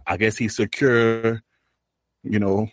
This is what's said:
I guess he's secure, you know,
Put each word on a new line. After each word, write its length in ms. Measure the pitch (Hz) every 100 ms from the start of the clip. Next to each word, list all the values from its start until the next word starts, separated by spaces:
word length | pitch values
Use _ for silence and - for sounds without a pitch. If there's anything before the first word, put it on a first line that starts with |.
| -
I 100 | 90
guess 200 | 110 104
he's 200 | 113 -
secure, 880 | 104 - 135 117 113 113 113 113 - _ _ _ _ _ _ _
you 140 | - 104
know, 280 | 98 98 110